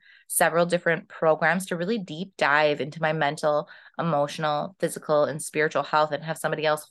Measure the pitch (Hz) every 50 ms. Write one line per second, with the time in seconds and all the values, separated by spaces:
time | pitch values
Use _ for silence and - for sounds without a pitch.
0 | _ - - - _ - - - 175 165 156 170 175 175 170 175 - 170 165 156
1 | - - - - - 160 156 156 170 156 170 190 185 - 185 165 175 180 233 233
2 | 180 - 156 156 190 196 - - 151 143 143 147 156 151 147 147 131 147 147 165
3 | 156 156 156 160 151 143 151 151 - 151 151 147 156 - - - - - _ -
4 | 165 170 156 143 143 147 - - 160 151 151 147 160 185 - _ - 165 - -
5 | - - 156 147 147 123 139 156 - - - 156 151 156 - 143 143 - - 151
6 | 151 151 147 139 151 160 160 - - 156 156 156 151 156 151 151 - -